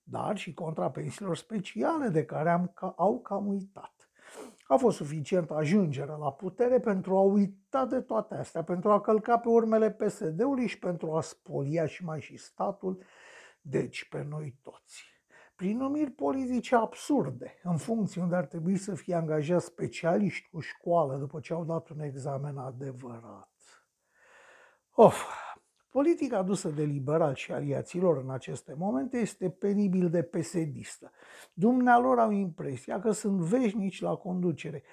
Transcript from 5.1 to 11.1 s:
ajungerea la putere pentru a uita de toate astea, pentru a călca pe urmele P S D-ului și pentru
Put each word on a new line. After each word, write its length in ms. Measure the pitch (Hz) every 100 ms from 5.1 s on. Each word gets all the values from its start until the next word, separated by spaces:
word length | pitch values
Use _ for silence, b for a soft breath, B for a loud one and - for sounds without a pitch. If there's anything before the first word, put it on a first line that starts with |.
| 156 135 185 160
ajungerea 640 | 156 147 208 165 131 139 151
la 160 | 147
putere 480 | - 185 - 247 254
pentru 380 | 240 190 180 190
a 40 |
uita 640 | 196 202 196 - _ 269 254
de 160 | 262
toate 340 | 254 220 208 147
astea, 280 | 131 165
pentru 280 | 165 180 208
a 100 | 202
călca 380 | 202 214 220 240
pe 100 | 240
urmele 420 | 233 226 220 220
P 180 | - 160
S 140 | -
D-ului 440 | 160 160 262 262 226
și 120 | -
pentru 360 | 180 170 160